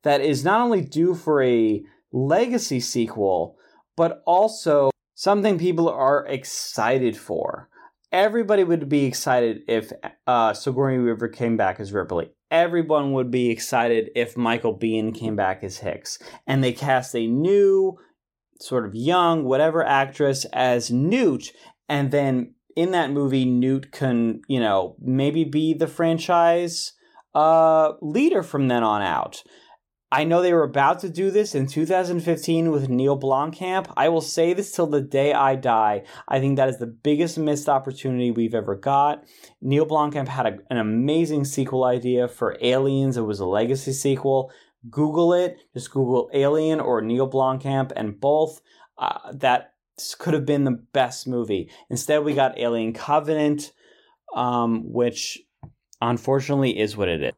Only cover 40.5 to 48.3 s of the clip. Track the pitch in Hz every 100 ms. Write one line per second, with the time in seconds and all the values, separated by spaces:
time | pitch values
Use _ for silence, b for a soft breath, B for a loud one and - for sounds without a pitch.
40.5 | 101 _ 123 107 113 135 160 160 151 139
41.5 | - 131 131 127 123 123 123 123 - 110
42.5 | - 123 131 139 135 135 120 110 101 92
43.5 | 101 117 131 139 131 143 135 135 135 131
44.5 | B B _ 117 143 151 151 170 175 180
45.5 | 180 _ 120 - 135 127 123 120 139 139
46.5 | 151 156 156 127 117 110 120 131 135 131
47.5 | 131 139 135 135 - 107 104 139